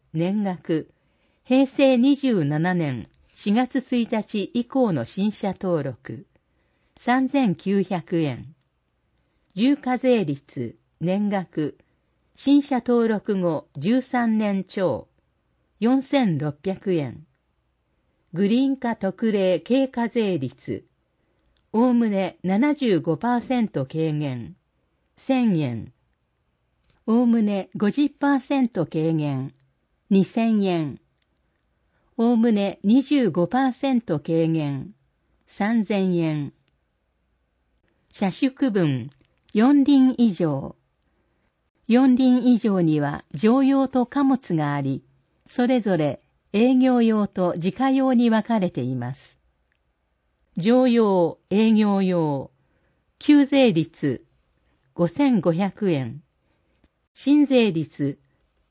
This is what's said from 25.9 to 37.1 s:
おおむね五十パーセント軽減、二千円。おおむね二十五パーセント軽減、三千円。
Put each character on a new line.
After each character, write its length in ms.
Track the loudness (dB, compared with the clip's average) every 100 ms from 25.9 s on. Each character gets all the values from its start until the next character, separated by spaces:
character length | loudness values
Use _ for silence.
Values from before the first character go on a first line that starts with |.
| _ _ _ _ _ _ _ _ _ _ _ -2
お 160 | 2
お 20 | 2
む 160 | 2
ね 280 | 0 -2 -6 -4
五 140 | -2
十 200 | 0 -2
パ 260 | -2 -2 0
ー 40 |
セ 220 | -2 -2
ン 80 | -2
ト 160 | -2 -4
軽 300 | -2 -2 0
減、 400 | -2 -4 -8 -14 _ _ _ _ 0
二 120 | 2
千 400 | 2 0 0 0
円。 360 | 0 -2 -4 -10 _ _ _ _ _ _ _ _ _ _ _ -2
お 180 | 0
お 20 | 2
む 160 | 2
ね 260 | 2 0 -2
二 180 | 2 2
十 300 | 2 2 2
五 160 | 0 0
パ 220 | 0 -2
ー 20 |
セ 220 | -2 -2
ン 80 | -2
ト 180 | -2 -4
軽 320 | -2 0 0
減、 420 | 0 -2 -6 -10 -18 _ _ _ _ _
三 360 | -6 -2 0
千 320 | 0 -2 0 0
円。 380 | -2 -4 -6 -12 _ _ _ _ _